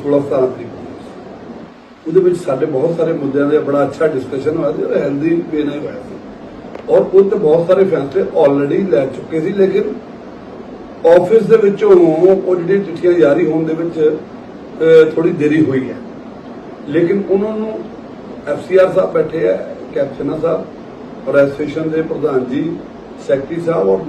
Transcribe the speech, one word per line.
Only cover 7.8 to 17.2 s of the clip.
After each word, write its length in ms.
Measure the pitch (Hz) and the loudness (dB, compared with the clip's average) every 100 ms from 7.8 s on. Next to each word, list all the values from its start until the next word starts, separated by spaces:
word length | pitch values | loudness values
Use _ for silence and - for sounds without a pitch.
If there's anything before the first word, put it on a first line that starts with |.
ਫੈਸਲੇ 380 | 185 156 139 196 | 2 0 -2 -2
already 680 | 190 - 143 139 143 185 185 | 0 2 4 4 0 0 2
ਲੈ 140 | 147 135 | 0 0
ਚੁੱਕੇ 340 | - - 160 | -4 -6 -4
ਸੀ, 120 | 180 | -2
ਲੇਕਿਨ 400 | 202 190 202 - - - - - - - - - - - - 165 | 2 2 2 -2 -6 -12 -18 -18 -18 -16 -16 -16 -16 -16 0 6
ਆਫਿਸ 360 | 175 - 226 | 6 6 4
ਦੇ 140 | - 220 | 6 4
ਵਿੱਚੋਂ 340 | 202 196 208 | 4 4 6
ਉਹ 680 | 180 165 160 190 190 185 175 | 8 6 6 4 4 2 0
ਜਿਹੜੀਆਂ 280 | 170 202 | 2 0
ਚਿੱਠੀਆਂ 280 | 165 - 175 | 0 -2 2
ਜਾਰੀ 380 | 175 143 165 156 | 4 4 4 2
ਹੋਣ 140 | 160 | 0
ਦੇ 100 | 160 | -2
ਵਿੱਚ, 240 | 170 170 156 | -2 -4 0
ਅਹ, 1120 | 156 156 - - - - - - 160 160 156 | 0 0 -6 -16 -16 -18 -14 0 6 8 8
ਥੋੜ੍ਹੀ 220 | - 170 | 4 0
ਦੇਰੀ 320 | - 147 156 | 2 2 2
ਹੋਈ 260 | 135 131 123 | 2 0 -2
ਹੈ। 60 | - - - - - - - - - - | -8 -14 -16 -16 -18 -16 -16 -16 -14 -4
ਲੇਕਿਨ 340 | 156 175 202 | 0 2 2